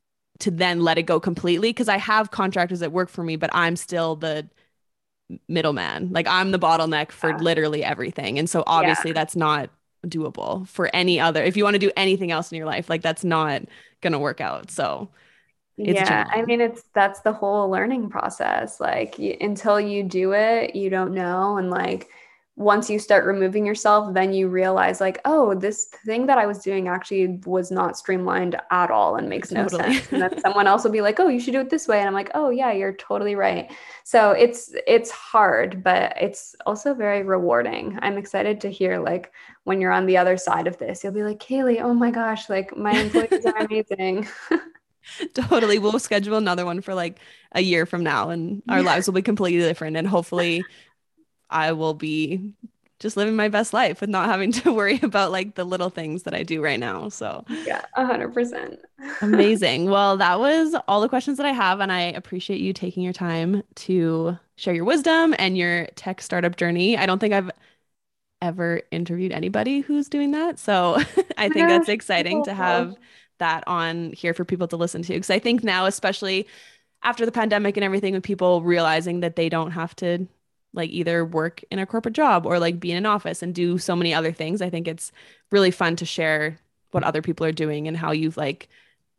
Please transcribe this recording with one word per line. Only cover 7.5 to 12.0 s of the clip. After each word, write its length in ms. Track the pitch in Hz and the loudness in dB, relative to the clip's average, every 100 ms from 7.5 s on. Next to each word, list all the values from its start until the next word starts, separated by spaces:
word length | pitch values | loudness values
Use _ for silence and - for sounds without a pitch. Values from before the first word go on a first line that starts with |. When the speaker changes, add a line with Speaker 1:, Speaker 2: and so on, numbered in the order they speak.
| 160 156 151 | 2 0 -2
Speaker 1:
everything. 540 | - - 123 156 104 139 | -2 -4 -6 -6 -4 -2
And 100 | 165 | 0
so 120 | 180 - | 0 2
Speaker 2:
Yeah. 0 | |
Speaker 1:
obviously 440 | 165 175 85 160 | 4 4 2 0
that's 240 | 160 160 180 | -2 -2 0
not 340 | 156 147 131 _ _ _ 175 | 0 0 -4 _ _ _ -8
doable 600 | 160 151 - - 190 185 | -6 -6 -6 -6 -6 -6
for 220 | - 175 | -4 -2
any 260 | 180 180 170 | 2 2 2
other, 220 | 165 156 | 2 2
if 120 | 175 190 | 0 2
you 80 | |
wanna 140 | 202 202 | 2 2
do 120 | 190 | 2
anything 340 | - | 2